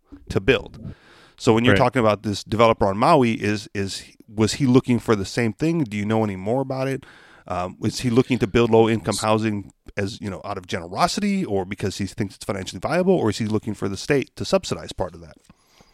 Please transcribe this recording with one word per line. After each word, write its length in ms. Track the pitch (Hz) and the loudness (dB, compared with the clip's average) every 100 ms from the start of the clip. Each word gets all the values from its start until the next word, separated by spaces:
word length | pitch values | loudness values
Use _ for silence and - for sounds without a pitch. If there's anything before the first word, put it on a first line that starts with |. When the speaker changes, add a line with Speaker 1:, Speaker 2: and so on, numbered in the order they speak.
| _ - - | _ -20 -4
Speaker 1:
to 140 | 107 | -2
build. 520 | 98 120 - - - - _ - - - | 2 0 0 -14 -16 -16 _ -20 -20 -4
So 160 | - | 2
when 100 | 113 | 4
you're 120 | 123 98 | 4 4
Speaker 2:
Right. 20 | |
Speaker 1:
talking 240 | 123 131 | 2 2
about 220 | 110 101 | 2 0
this 200 | 110 101 | -2 -6
developer 440 | - 107 117 113 104 | -4 2 4 4 0
on 100 | 98 | 2
Maui, 440 | 135 160 120 110 | 4 4 4 0
is, 280 | 104 104 - | -2 -4 -6
is, 300 | 104 98 - - _ - | -6 -6 -8 -14 _ -10
was 280 | 107 107 - | 0 0 2
he 100 | 139 | 4
looking 340 | 123 - 120 | 4 4 -2
for 160 | - 107 | 2 0
the 80 | |
same 300 | 92 - 117 | 0 -4 -4
thing? 320 | - 156 170 131 | -2 -2 0 -2
Do 100 | 104 | -4
you 100 | 104 | -2
know 200 | 110 110 | 0 0
any 100 | 95 | -4
more 260 | 98 131 | -4 -4
about 280 | 135 131 135 | -4 -4 -4
it? 160 | 127 - - - - - | -6 -10 -20 -20 -20 -8
Um, 300 | 90 90 - | -6 -6 -4
is 200 | 107 - | -6 -2
he 80 | 123 | 2
looking 280 | 117 - 123 | 2 4 2
to 80 | 110 | 2
build 220 | 117 117 | 2 6
low-income 460 | 113 113 110 104 104 | 6 6 2 -2 -2
housing 500 | 110 110 110 104 98 _ - - | 2 2 2 -2 -8 _ -12 -6
as, 240 | 98 - | -6 -6
you 100 | 104 | -10
know, 120 | 90 | -10
out 140 | 98 98 | -10 -10
of 100 | 92 | -8
generosity, 800 | 98 85 101 180 - 202 196 165 | -8 -6 -2 -2 0 -2 -2 0
or 180 | 98 | -2
because 360 | 92 104 101 - | -2 -4 -6 -4
he 60 | 98 | -6
thinks 300 | - 101 - | -4 -6 -6
it's 80 | |
financially 380 | - 98 95 98 | -8 -6 -6 -8
viable, 320 | 107 165 185 | -4 0 2
or 160 | 180 113 | 2 2
is 80 | 98 | 0
he 80 | 110 | -2
looking 280 | 107 - | -2 -4
for 140 | 101 101 | -6 -6
the 80 | 98 | -6
state 400 | - 143 117 - | -2 -2 -2 -8
to 80 | |
subsidize 480 | - 196 - 90 78 | -2 -2 0 -8 -8
part 220 | - 92 | -8 -8
of 80 | 87 | -8
that? 160 | 80 - _ _ _ _ _ | -20 -20 _ _ _ _ _